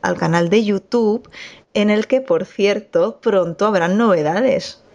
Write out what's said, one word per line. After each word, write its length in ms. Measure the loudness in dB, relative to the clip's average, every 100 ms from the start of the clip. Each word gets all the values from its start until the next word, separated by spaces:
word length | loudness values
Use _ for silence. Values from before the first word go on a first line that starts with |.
al 140 | -6 -4
canal 320 | 0 0 2
de 160 | 2
YouTube, 640 | 2 -4 -2 -2 0 -2 -6 -20 -20 -20 _
en 160 | -2 0
el 200 | 0 0
que, 120 | -2
por 260 | 0 -2 -2
cierto, 760 | -2 0 0 -2 0 0 -2
pronto 440 | 0 0 0 -2 0
habrán 300 | 0 0 0
novedades. 840 | 2 2 0 0 0 0 -4 -16 _